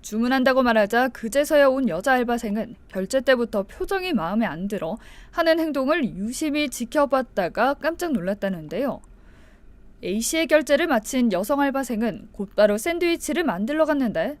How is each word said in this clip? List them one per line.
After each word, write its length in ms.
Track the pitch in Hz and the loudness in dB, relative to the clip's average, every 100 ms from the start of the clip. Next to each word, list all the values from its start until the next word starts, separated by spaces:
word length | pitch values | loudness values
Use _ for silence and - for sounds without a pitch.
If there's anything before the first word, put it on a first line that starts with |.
주문한다고 600 | - 214 240 262 262 262 | -8 -4 0 2 4 4
말하자 460 | 247 226 202 233 262 | 4 4 4 2 0
그제서야 580 | - 226 269 294 302 277 | -2 -4 -2 2 6 6
온 220 | 262 254 | 4 0
여자 240 | 165 277 | -2 0
알바생은 640 | 262 240 240 220 208 202 - - | 0 2 -2 -2 -4 -6 -12 -12
결제 320 | 190 190 262 | -8 -2 -2
때부터 420 | 269 254 233 - | 2 2 2 -4
표정이 500 | 196 - 370 392 370 | -6 -8 -4 -4 -2
마음에 320 | 269 165 214 214 | -2 -2 -2 -2
안 220 | 151 196 | -4 -6
들어 300 | 202 160 208 - - - | -6 -6 -8 -12 -20 -10
하는 280 | - 330 320 | -2 2 2
행동을 460 | 320 277 262 339 233 160 | 0 -2 0 0 -2 -4
유심히 540 | 208 254 311 294 294 | -8 -4 -2 -2 -4
지켜봤다가 1040 | - 240 302 285 269 254 - 170 - 247 285 | -4 -4 0 2 0 -2 -4 -4 0 0 0
깜짝 360 | 302 339 349 | -4 -4 -2
놀랐다는데요. 880 | 247 175 202 196 180 151 165 269 170 - - - - - - - - - - | -2 -2 -4 -4 -6 -8 -6 -4 -6 -14 -20 -20 -20 -20 -20 -20 -20 -20 -12
A씨의 440 | 175 208 233 320 330 | -6 -4 -2 -2 4
결제를 400 | 311 - 277 330 | 4 4 2 4
마친 440 | 247 - 262 240 | 0 0 0 2
여성 260 | 180 202 277 | 2 0 2
알바생은 680 | 277 269 262 220 - - - | 2 0 -4 -2 -2 -4 -14
곧바로 460 | - 196 - 208 208 | -12 -6 4 4 4
샌드위치를 680 | 339 339 339 339 - 302 | -2 0 0 0 -2 -2
만들러 420 | 330 180 220 302 302 | 0 -2 -2 0 2
갔는데 520 | 294 247 165 190 294 | 2 0 -2 -4 -6